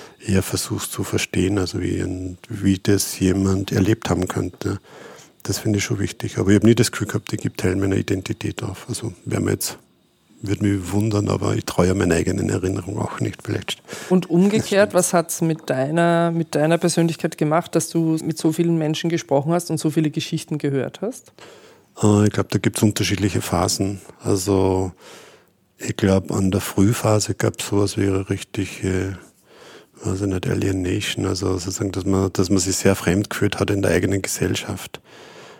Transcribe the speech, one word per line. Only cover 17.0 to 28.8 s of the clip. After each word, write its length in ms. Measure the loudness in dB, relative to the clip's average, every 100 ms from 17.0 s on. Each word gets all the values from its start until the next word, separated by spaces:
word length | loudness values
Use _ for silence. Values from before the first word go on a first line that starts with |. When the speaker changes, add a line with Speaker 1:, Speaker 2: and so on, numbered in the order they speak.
| 2 0 -4 0
Speaker 2:
gemacht, 360 | 2 2 2 -2
dass 140 | 0
du 280 | 0 2 0
mit 140 | -2 0
so 120 | 0
vielen 260 | 2 2 2
Menschen 320 | 0 -2 -2
gesprochen 400 | -2 0 0 2
hast 180 | 0 0
und 80 | -2
so 100 | 0
viele 180 | 2 0
Geschichten 460 | -2 -4 -6 -4 -4
gehört 420 | -2 -2 -4 -4
hast? 300 | -8 -8 -14 -20 -20 -20 -20 -20 _ 0
Speaker 1:
Äh, 220 | 4 6 4
ich 60 |
glaub, 160 | 2 -2
da 100 | 0
gibt's 240 | 0 2
unterschiedliche 580 | 2 2 -2 0 0 -2
Phasen. 580 | -2 0 0 0 -2 -4 -12 -8
Also 720 | -2 0 2 2 2 2 -2 -8 -20 -20 -20 -20 _ _ _ -12
ich 160 | -8 0
glaub, 340 | 4 4 2
an 200 | 0 0
der 100 | 0
Frühphase 720 | 0 2 4 4 2 2 0
gab's 320 | -2 -2 -2 -2
sowas 300 | 0 0 0
wie 80 | 0
eine 240 | 0 -2
richtige, 880 | -6 -6 -8 -8 -4